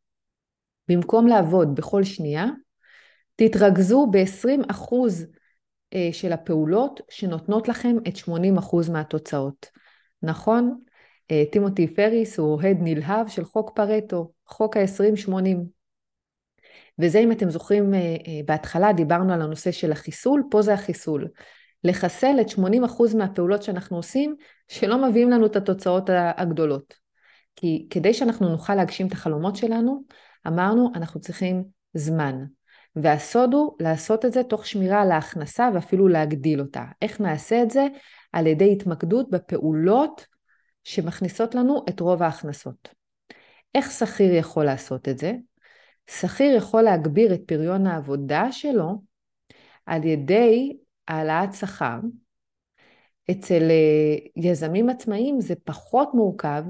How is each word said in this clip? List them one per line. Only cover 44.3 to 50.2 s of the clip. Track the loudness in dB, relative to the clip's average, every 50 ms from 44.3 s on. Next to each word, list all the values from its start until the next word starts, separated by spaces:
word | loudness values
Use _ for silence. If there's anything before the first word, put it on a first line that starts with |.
| 4
יכול | 2 0 0 -2 0 0
לעשות | 0 0 -2 -6 -10 -10 -8 -6 -6
את | -6
זה? | -4 -4 -6 -6 -6 -10 _ _ _ _ _ _ _ _ _ _ _ _ -14
שכיר | -10 -6 -6 -4 0 2 4 4 4
יכול | 4 2 2 2 4
להגביר | 4 4 4 2 0 0 2 4 4 4 2
את | 0 -2
פריון | -4 -4 -2 -2 -2 0 0 0
העבודה | 0 -2 -4 -4 -4 -6 -4 -4 -2 -2 0 -2 -2
שלו | -4 -6 -4 -2 0 0 0 -2 -6 -8 -12 _ _ _ _ _ _ _ _ _ _ _ _ _ _ _ -10
על | -6 -4 -2 -2
ידי | -2 -2 -2